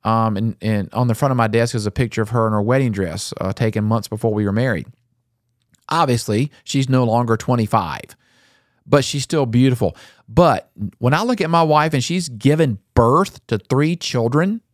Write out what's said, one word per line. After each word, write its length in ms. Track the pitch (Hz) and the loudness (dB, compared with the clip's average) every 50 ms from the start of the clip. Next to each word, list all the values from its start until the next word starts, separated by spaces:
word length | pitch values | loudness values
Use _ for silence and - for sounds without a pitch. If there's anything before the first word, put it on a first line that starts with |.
| _ | _
Um, 340 | 107 113 113 113 113 107 | 0 0 2 0 0 0
and, 200 | 98 110 113 98 _ | -2 -4 -4 -6 _
and 320 | - 107 110 104 98 - - | -4 -2 -2 -2 -4 -4 -2
on 140 | 113 123 | -2 0
the 80 | 120 110 | 0 0
front 160 | - 147 139 | 0 0 0
of 60 | 131 | 0
my 100 | 120 113 | 0 0
desk 280 | 110 104 113 117 117 - | 0 2 0 0 0 -2
is 100 | 117 104 | -4 -4
a 40 | 104 - | -4 -2
picture 300 | - 127 113 - 117 110 | -2 -4 -2 -2 -4 -4
of 80 | 107 | -2
her 160 | 117 120 113 110 | 0 0 0 0
in 40 | 107 | 0
her 100 | 107 104 | 0 0
wedding 280 | 110 127 135 139 123 | 0 0 2 0 0
dress, 420 | 107 101 95 85 80 101 - - - - | -2 -2 -4 -4 -4 -8 -10 -10 -8 -6
uh, 120 | - 95 98 | -6 -6 -4
taken 320 | - 123 113 104 110 107 | -2 -2 -2 0 -2 0
months 240 | 107 113 113 101 - | 0 0 -2 -2 -6
before 240 | - 104 - 117 107 | -8 -4 -2 -2 0
we 100 | 104 107 | 0 0
were 80 | 101 98 | 0 0
married. 340 | 110 123 135 110 80 - - - _ _ _ _ _ _ _ _ _ _ _ _ _ _ _ _ _ _ - | 0 0 0 -2 -4 -6 -10 -18 _ _ _ _ _ _ _ _ _ _ _ _ _ _ _ _ _ _ -4
Obviously, 640 | 151 165 170 139 123 113 - - 107 107 135 147 _ _ _ | 0 0 2 2 2 0 0 -2 0 0 -2 -2 _ _ _
she's 240 | - - 139 135 127 | -4 -2 -2 0 2
no 140 | 131 131 127 | 2 2 2
longer 320 | 117 110 120 120 113 113 | 2 2 0 0 0 -2
twenty-five, 800 | 110 - - 131 117 113 101 - 113 92 80 69 - - - - _ _ _ _ _ _ _ _ _ _ _ _ _ _ | -2 0 -2 0 0 0 0 0 0 0 -2 -8 -10 -12 -18 -20 _ _ _ _ _ _ _ _ _ _ _ _ _ _
but 180 | - - 143 135 | 0 2 2 2
she's 200 | - - 143 131 | 0 -4 -6 -4
still 200 | - 175 160 139 | -2 0 0 0
beautiful. 520 | 120 113 123 127 135 123 117 113 87 - - - - _ _ _ - | 2 2 4 4 4 2 2 -2 -4 -4 -8 -20 -20 _ _ _ -2
But 420 | 110 139 175 160 120 90 - _ _ - 101 95 _ _ | 2 4 4 4 4 0 -4 _ _ -10 -10 -10 _ _
when 140 | - 123 143 | 0 0 2
I 80 | 165 214 | 2 0
look 180 | 247 254 208 | 0 -2 -2
at 100 | 185 160 | 0 0
my 140 | 170 170 165 | 2 2 4
wife 280 | 156 151 151 151 160 151 | 4 4 2 2 2 0
and 80 | 135 127 | -2 -2
she's 260 | - 170 185 175 156 | 0 -2 -4 -4 -6
given 500 | 123 104 - 135 147 156 165 139 104 95 _ _ _ | -10 0 2 2 4 4 2 0 0 -4 _ _ _
birth 500 | - 117 117 131 165 196 - - - _ - | 4 4 4 4 2 2 0 -4 -20 _ -6
to 100 | 117 104 | -6 -6
three 380 | - _ 127 135 147 156 175 | -4 _ 0 0 0 0 -2
children 640 | 170 - - - 127 113 117 127 151 175 196 220 226 _ _ | -4 -6 -4 -2 -2 -2 2 2 2 0 0 -2 -6 _ _